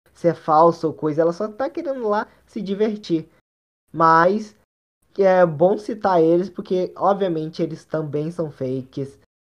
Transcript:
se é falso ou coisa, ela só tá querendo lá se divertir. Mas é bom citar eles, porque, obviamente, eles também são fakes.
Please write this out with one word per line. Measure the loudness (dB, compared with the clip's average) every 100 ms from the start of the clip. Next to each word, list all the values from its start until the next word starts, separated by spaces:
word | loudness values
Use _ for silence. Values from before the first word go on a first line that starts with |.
| _
se | _ -2
é |
falso | 0 2 4 4 4 -4
ou |
coisa, | -4 -4 0
ela | 0
só | -2 -6
tá | -6 -8
querendo | -6 -8 -6 -4
lá | -4 -4 _
se | _ -10
divertir. | -6 -2 -2 -4 -4 -4 -4 _ _ _ _ _ _
Mas | 2 4 6 4 0 -6 _ _ _ _ _ _ 0
é | 2 4 2
bom | 2 0 0
citar | -6 -4 0 4
eles, | 4 2 0
porque, | -8 -6 -4 -4 -2
obviamente, | 0 0 -2 -4 -6 -6
eles | -6 -8
também | _ -8 -6 -6 -6
são | -6 -8
fakes. | -8 -6 -6 -8 -10 -12 -14 _ _